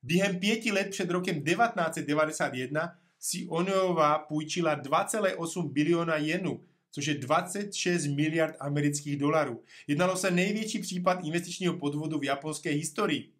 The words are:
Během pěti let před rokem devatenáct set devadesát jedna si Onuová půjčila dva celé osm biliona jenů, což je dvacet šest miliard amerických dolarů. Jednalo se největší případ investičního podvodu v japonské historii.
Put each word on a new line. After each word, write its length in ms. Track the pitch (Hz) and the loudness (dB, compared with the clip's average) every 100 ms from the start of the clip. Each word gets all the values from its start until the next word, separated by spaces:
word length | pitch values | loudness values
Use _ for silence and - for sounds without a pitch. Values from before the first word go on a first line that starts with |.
Během 360 | 123 175 196 180 | 2 2 2 2
pěti 320 | 196 233 226 | 2 2 0
let 180 | 196 202 | 0 -2
před 200 | - 180 | -4 -2
rokem 340 | 180 180 165 | 0 0 -2
devatenáct 500 | 135 180 233 208 165 | 0 2 2 2 -2
set 140 | 160 143 | -2 -2
devadesát 460 | 147 156 156 147 | 2 2 0 -2
jedna 460 | 127 127 147 170 - _ _ | -2 -4 -2 -4 -8 _ _
si 280 | - 180 - | -6 -6 -4
Onuová 720 | 160 185 190 185 170 151 151 | -2 2 2 2 4 4 4
půjčila 560 | - 151 151 180 165 143 | 0 -4 -2 0 0 0
dva 280 | 127 160 | 2 0
celé 320 | 196 226 196 185 | 2 0 0 0
osm 380 | 165 180 156 | -6 -4 -2
biliona 420 | 139 156 170 165 156 | 0 2 2 2 0
jenů, 500 | 151 175 175 120 - _ _ | 0 0 -2 -4 -10 _ _
což 140 | - 143 | -6 -2
je 80 | |
dvacet 600 | 147 - 160 180 202 202 | -2 2 2 2 -6 -6
šest 340 | - 180 175 147 | -2 0 0 0
miliard 480 | 143 156 165 156 - | 0 0 2 0 -2
amerických 580 | 139 143 147 143 143 143 | -4 0 0 0 -4 -2
dolarů. 460 | 143 160 139 113 - - - | 2 2 0 -4 -14 -18 -4
Jednalo 300 | 147 180 185 | 2 2 2
se 140 | 196 | 2
největší 480 | 180 190 208 220 220 | 2 2 0 -2 -4
případ 460 | - 180 180 180 151 | -4 0 0 0 0
investičního 480 | 170 170 - 180 | -4 -4 -2 -2
podvodu 460 | - 143 147 156 151 | 0 -2 -2 -4 -2
v 40 | |
japonské 460 | 139 139 156 151 165 | -2 -2 -4 -6 -2
historii. 640 | 147 - - 202 143 - _ | -2 -2 -2 0 0 -4 _